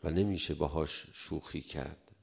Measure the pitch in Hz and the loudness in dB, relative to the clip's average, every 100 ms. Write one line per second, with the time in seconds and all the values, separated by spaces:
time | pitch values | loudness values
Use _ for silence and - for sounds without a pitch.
0 | 82 85 101 92 - 76 78 76 78 - | 2 4 4 4 0 2 2 2 0 -2
1 | - - - 80 - 78 - 76 69 78 | -6 -8 -4 -4 -4 -8 -6 -6 -6 -8
2 | - - | -18 -20